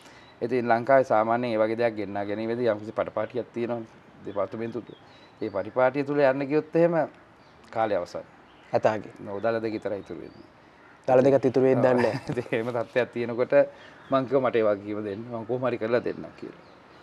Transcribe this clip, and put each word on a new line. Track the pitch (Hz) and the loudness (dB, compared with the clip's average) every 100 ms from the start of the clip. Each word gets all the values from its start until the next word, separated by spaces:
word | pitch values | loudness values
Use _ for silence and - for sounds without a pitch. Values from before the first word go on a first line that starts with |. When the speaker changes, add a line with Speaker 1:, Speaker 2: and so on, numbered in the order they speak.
| - - - - | -20 -20 -20 -10
Speaker 1:
ඉතින් | 117 127 117 | -4 0 2
ලංකාවේ | 117 120 135 | 2 6 4
සාමාන්‍යයෙන් | 127 110 110 117 123 | 6 4 4 0 0
ඒ | 110 | 0
වගේ | 110 113 | 0 2
දෙයක් | 117 107 | 0 -2
ගෙන්නා | 98 101 | -6 -6
ගැනීමේදී | 101 104 113 117 120 | -4 -4 -4 -2 0
යම්කිසි | 104 107 | 0 -4
පටපාටියක් | 113 87 107 110 120 107 | -4 -4 -4 -6 -6 -8
තියෙනවනේ | 117 117 117 113 - - - | -6 -6 -6 -10 -18 -20 -18
දෙපාර්තමේන්තුව | 104 98 95 110 117 113 | -8 -4 -4 -6 -8 -8
තුළ. | - - - - - - | -12 -16 -20 -20 -20 -10
ඒ | 107 | -6
පරිපාටිය | 98 98 123 127 139 | -6 -4 2 2 2
තුළ | 139 143 | -2 2
යන්න | 135 135 139 | 2 2 0
ගියොත් | 151 151 165 | -2 0 2
එහෙම | 170 165 139 - - - - - - | 2 2 -2 -6 -20 -20 -20 -20 -10
කාලය | 117 110 | -4 -2
අවසන්. | 95 87 82 - - - - - | -2 -4 -10 -14 -20 -20 -20 -6
Speaker 2:
ඇතාගේ. | 117 117 107 90 - | 0 0 0 -6 -14
Speaker 1:
නෝ, | 104 101 | -12 -4
දල | 113 113 | -2 -2
දෙක | 110 | -4
විතරයි | 104 98 101 | -6 -6 -8
ඉතුරු | 92 82 | -10 -14
වෙන්නේ. | - - - - - - - - - | -16 -18 -20 -20 -20 -20 -20 -8 2
Speaker 2:
දල | 131 | 4
දෙකත් | 135 135 | 6 4
ඉතුරු | 131 131 | 4 4
වෙයිද | 131 131 | 4 4
දන්නේ | 127 | 4
නැහැ. | 123 117 127 - | 4 2 0 -4
Speaker 1:
<laughs> | |
ඉතින් | 127 113 | -6 -4
එහෙම | 120 117 | -4 -4
තත්ත්වයක් | 120 113 127 117 | -6 -2 -2 -2
තියෙනකොට | 120 117 117 120 143 139 - - - - | -2 -4 -2 2 4 4 -2 -20 -20 -2
මං | 135 123 | -2 0
කිව්වා | 135 127 | 0 2
මට | 117 | 2
ඒ | |
වගකීම | 107 104 104 104 | 2 0 -4 -6
දෙන්න. | 104 98 120 | -6 -8 -8
මං | 117 110 | -10 -6
කොහොම | 127 | -2
හරි | 127 117 | -2 -2
කරලා | 110 120 | 0 0
දෙන්නම් | 101 87 82 - | -2 -6 -12 -16
කියලා. | - - - - - - | -16 -16 -20 -20 -20 -20